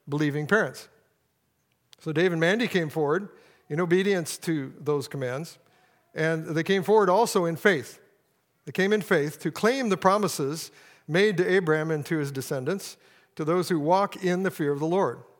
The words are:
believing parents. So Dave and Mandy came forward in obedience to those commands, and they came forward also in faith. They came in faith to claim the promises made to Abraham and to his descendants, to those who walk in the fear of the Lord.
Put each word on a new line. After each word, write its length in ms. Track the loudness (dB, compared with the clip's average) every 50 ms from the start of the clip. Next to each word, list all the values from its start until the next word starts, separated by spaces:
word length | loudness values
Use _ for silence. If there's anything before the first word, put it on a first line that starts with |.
| _ -6
believing 360 | -2 0 0 0 0 -2 0 2
parents. 420 | 2 2 2 0 -4 -10 -18 -20 _ _ _ _ _ _ _ _ _ _ _ _ _ _ _ _ _ _ _ _ _ _
So 120 | -10 -4
Dave 220 | 0 2 2 2 2
and 80 | 2
Mandy 260 | 2 2 2 2 0 0
came 220 | 0 0 -2 0
forward 400 | -2 -2 0 0 0 0 -2 -6 -12 -20 _ _ _ _ _ -6
in 100 | -4 -4
obedience 580 | 0 2 2 2 2 2 0 0 -2 -4 -8 -6
to 340 | -4 -4 -2 -2 -4 -6 -10 -8
those 280 | -4 -2 -2 -2 -4 -6
commands, 500 | -8 -6 -6 -6 -6 -6 -8 -12 -16 -20 _ _ _ _ _ _ _ _ _ _ -6
and 320 | -2 -2 0 -2 -2 -4
they 180 | -4 -4 -2 0
came 200 | 0 0 0 2
forward 260 | 4 4 4 6 6
also 360 | 4 4 2 2 2 0 0
in 100 | 0 -2
faith. 440 | 2 4 4 4 4 0 -6 -14 -20 _ _ _ _ _ _ _ _ _ _ _ _ _
They 60 | -8
came 200 | -2 0 2 2
in 100 | 2 0
faith 380 | 2 2 2 2 2 0 -4 -6
to 120 | -6 -6
claim 380 | -4 0 0 0 2 0 0 0
the 80 | 0 2
promises 760 | 4 4 4 4 2 0 -2 -4 -4 -4 -6 -8 -10 -14 -18 -20 -20 -20 -20 _ _ -2
made 300 | 2 2 2 4 2 2
to 120 | 2 2
Abraham 420 | 2 2 2 2 2 0 0 -2
and 140 | -4 -4 -4 -4
to 100 | -4 -4
his 140 | -4 -4
descendants, 680 | -6 -8 -6 -6 -6 -6 -4 -4 -6 -6 -8 -12 -16 -20 _ _ _ _ _ _ _
to 100 | -4 -2
those 240 | 0 0 0 0 0
who 100 | 0 0
walk 440 | 2 2 2 2 2 0 -4 -4 -2
in 200 | -2 0 0 -2
the 80 | -4
fear 200 | -2 -2 -2 -2
of 80 | -2 -2
the 60 | -2 0
Lord. 320 | 0 0 0 0 -2 -6 -12 -20 _ _